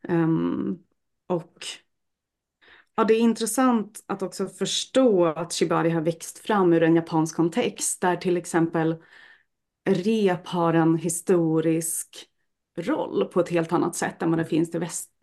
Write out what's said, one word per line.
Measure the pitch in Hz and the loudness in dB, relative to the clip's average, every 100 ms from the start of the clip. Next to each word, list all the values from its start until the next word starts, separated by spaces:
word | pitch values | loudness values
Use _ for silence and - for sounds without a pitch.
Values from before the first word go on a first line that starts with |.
| - | -2
Ehm, | 170 160 165 170 - 196 175 _ _ _ _ _ | 0 2 0 -2 -4 -6 -8 _ _ _ _ _
och | 180 165 _ - - _ _ _ _ _ _ _ _ _ - _ - | -6 -6 _ -16 -16 _ _ _ _ _ _ _ _ _ -20 _ -2
ja, | |
det | 214 | 2
är | 220 | 4
intressant | 233 220 226 - 262 233 202 - _ | 4 0 -2 2 2 2 -2 -12 _
att | 196 | -8
också | 185 - 185 | -8 -6 -8
förstå | - 185 - - 254 262 196 170 | -4 -4 -4 -2 2 4 4 2
att | 151 170 | 0 -6
shibari | - 170 165 165 | -2 0 2 0
har | 165 | 0
växt | 156 165 - - | -2 -4 -10 -18
fram | - 214 180 | -4 2 4
ur | 165 | 4
en | 165 165 | 6 4
japansk | 165 160 160 - | 2 -2 -2 0
kontext | 170 202 240 196 - - | 0 0 -4 -4 -6 -2
där | 185 175 | -2 -2
till | 190 180 | 0 -2
exempel | 170 175 165 170 160 165 _ - - _ _ _ _ _ - | 0 0 0 0 0 -2 _ -20 -20 _ _ _ _ _ -2
rep | 190 185 226 202 175 - | 0 2 2 2 0 -4
har | 180 170 | -2 2
en | 165 165 165 | 4 4 2
historisk | 165 - - 180 165 160 160 165 165 - - - - _ _ _ _ - | 0 -6 0 2 4 2 2 0 -2 -8 -10 -18 -20 _ _ _ _ -10
roll | 180 311 - - | -4 -4 -2 -2
på | 196 185 | -2 0
ett | 170 | 0
helt | 170 165 | 0 0
annat | 170 170 - | 0 -2 -2
sätt | 175 - | -6 -4
än | 170 | -2
vad | 165 | 0
det | |
finns | 160 160 165 | 0 0 -2
i | 170 | -4
väst | 170 - - _ | -8 -10 -14 _